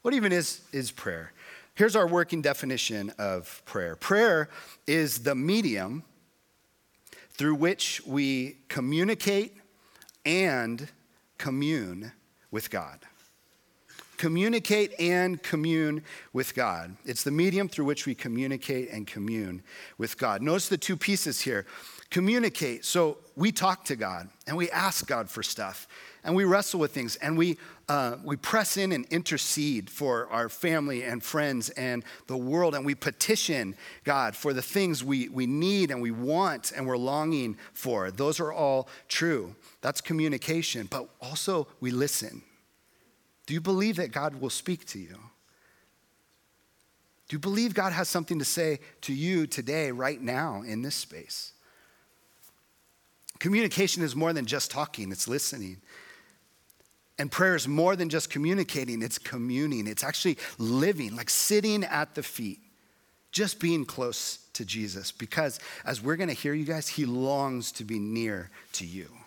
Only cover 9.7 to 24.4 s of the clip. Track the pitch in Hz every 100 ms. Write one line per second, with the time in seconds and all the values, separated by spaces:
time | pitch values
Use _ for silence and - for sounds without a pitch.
9.7 | _ _ - - _ 147 175 185 131 117
10.7 | 117 147 _ _ _ _ - 143 135 147
11.7 | 156 95 90 110 - _ _ _ 107 -
12.7 | 98 73 - - _ - _ _ _ _
13.7 | _ _ - - - 165 165 208 233 -
14.7 | 208 202 - 170 180 185 175 - 156 160
15.7 | 160 156 151 151 - - 127 127 - 117
16.7 | 85 85 95 - 120 143 151 185 190 196
17.7 | - 143 143 - 120 127 117 135 135 -
18.7 | 131 127 107 98 107 104 113 98 90 -
19.7 | - - - 113 - 127 98 139 180 -
20.7 | 175 - 175 - 196 156 - 135 107 -
21.7 | - - - - 180 190 247 226 - 143
22.7 | 117 - 180 160 143 - - 202 - 190
23.7 | 185 - 127 101 90 92 _